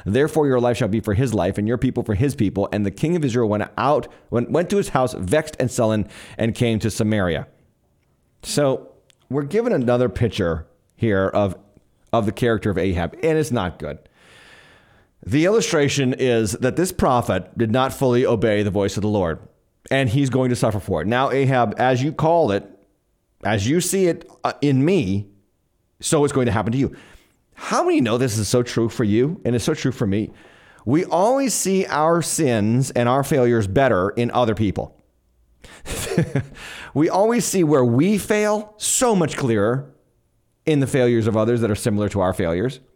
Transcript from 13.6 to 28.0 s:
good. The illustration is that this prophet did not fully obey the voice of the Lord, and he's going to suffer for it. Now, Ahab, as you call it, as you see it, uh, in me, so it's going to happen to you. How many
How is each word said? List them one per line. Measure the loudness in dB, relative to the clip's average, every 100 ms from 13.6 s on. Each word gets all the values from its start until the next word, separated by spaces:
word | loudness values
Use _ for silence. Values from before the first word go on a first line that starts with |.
| -4 -6
good. | -10 -12 _ _ -20 -20 -20 -20 -20 -20 _ _ _ _
The | -2 0
illustration | 2 2 2 0 0 0 0
is | 0 0 2 0
that | -2 -2
this | 0 -2
prophet | 0 2 2 0 -2 -4 -4
did | 0
not | 0 -2
fully | 0 0 2 2
obey | 2 2 0
the | 0
voice | 0 -2 -2
of |
the | -2
Lord, | 0 -2 -4 -12 _ _ _ -4
and | -2 0
he's | 0 0
going | 0 0
to | 0
suffer | 0 0
for | -2 -2
it. | 0
Now, | 0 0
Ahab, | 0 2 2 0 0
as | 0 2
you | -2
call | 0 2 2 2
it, | 0 -4 -18 _ _ _ _ _ _
as | -4 -2 0
you | 0
see | 0 0 0
it, | 0 -8 -8
uh, | -6 -2
in | 0 2
me, | 2 2 0 -2 -6 _ _ _ _ _ _ -12
so | 0 2
it's | 2
going | 0 0
to |
happen | 0 -2
to | -2
you. | -2 -6 -20 -20 _ _ _
How | -16 -4 -2
many | 0 0